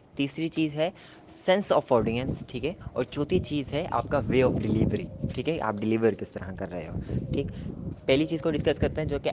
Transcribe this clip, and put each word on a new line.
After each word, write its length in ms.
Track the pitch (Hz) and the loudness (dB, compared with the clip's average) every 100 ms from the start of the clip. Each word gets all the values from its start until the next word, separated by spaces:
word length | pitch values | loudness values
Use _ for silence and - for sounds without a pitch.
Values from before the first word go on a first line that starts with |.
| - - | -12 -2
تیسری 320 | 139 139 165 | -2 -2 -4
چیز 260 | 156 156 | 0 0
ہے 160 | 147 160 196 - - - - - | 2 -2 -2 -18 -20 -18 -6 2
sense 300 | 185 202 131 | 2 4 2
of 180 | - 120 | 4 4
audience، 360 | 110 117 135 - - | 4 0 -2 -4 -6
ٹھیک 180 | 123 | -6
ہے، 80 | 131 196 - | -4 -6 -8
اور 120 | - | -4
چوتھی 340 | 127 - 147 180 | -4 -2 0 0
چیز 340 | - 147 127 | 0 -4 -2
ہے 140 | 143 180 | -4 -2
آپ 180 | 120 - | -2 0
کا 120 | 143 | 0
way 220 | 113 123 | 2 4
of 120 | 127 | 4
delivery، 720 | - 107 107 113 - - - - | 4 0 2 2 0 -4 -6 -6
ٹھیک 140 | - 127 | -4 -2
ہے، 120 | 160 | -2
آپ 140 | 107 | -2
ڈیلیور 380 | 104 110 110 113 | -2 2 4 4
کس 180 | 95 98 | 2 -4
طرح 240 | - 90 92 | -10 -10 -8
کر 120 | 95 | -8
رہے 180 | 87 80 | -8 -6
ہو، 120 | - - - - | -8 -4 -4 -2
ٹھیک۔ 140 | - 139 - - - - - - | -2 -2 -6 -10 -8 -10 -6 2
پہلی 200 | 135 156 | 4 4
چیز 160 | 165 | 0
کو 80 | 165 | 0
ڈسکس 280 | 147 160 143 | 0 2 2
کرتے 220 | 147 135 | 2 0
ہیں 80 | 156 | -2
جو 100 | 143 | -2
کہ 80 | 139 | -2